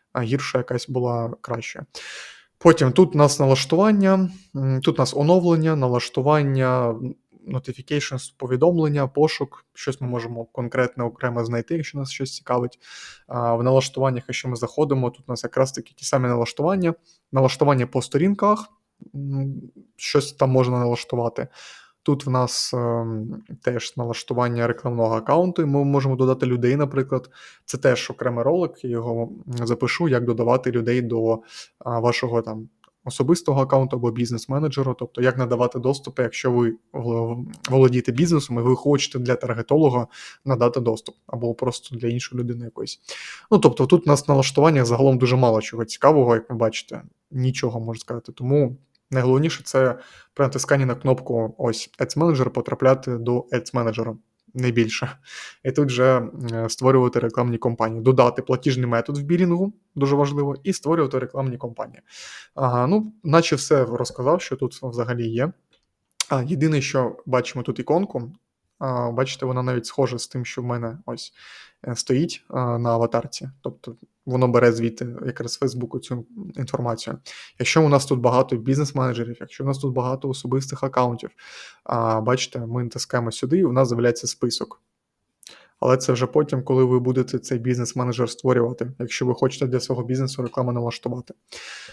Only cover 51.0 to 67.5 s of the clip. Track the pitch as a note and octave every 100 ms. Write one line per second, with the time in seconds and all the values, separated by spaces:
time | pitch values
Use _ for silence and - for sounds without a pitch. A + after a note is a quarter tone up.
51 | C3+ B2+ - A#2+ A2 - A#2+ A2+ - _
52 | C3 - E3+ C#3+ B2 - - - C3 C3+
53 | C3+ A#2+ A#2 B2 - B2+ - B2+ A#2 A2+
54 | A2+ A2 _ _ _ B2+ B2+ A#2+ A2 -
55 | C3 - - - - - C3+ C3 C#3+ B2
56 | C3 B2+ A#2 - A#2+ A2+ A2+ - B2+ C3
57 | B2+ B2 A#2+ A#2+ A#2+ A#2 B2 A#2 A2+ A2+
58 | A#2 B2+ B2 A#2+ - B2+ D3 B2+ B2 A#2
59 | A#2 C#3+ C#3+ E3+ F3+ E3+ G3 - _ -
60 | C#3 C#3+ C#3+ C#3+ C#3+ C#3 G3+ F#3 C#3+ E3
61 | C#3 C3 B2 C3+ C3 A#2+ A#2+ A2+ A2+ B2
62 | _ - - - - - B2+ B2 B2 G#3
63 | G#3+ - E3 D#3 E3 C#3+ - D3 A#2+ A#2+
64 | B2 - C3 F3 - C3 B2+ - C3 A#2
65 | A#2+ A#2+ A#2 A2+ D3 - _ _ _ _
66 | _ _ - C3+ B2+ F3 D#3 D3+ C3 C#3
67 | A#2+ - - B2+ B2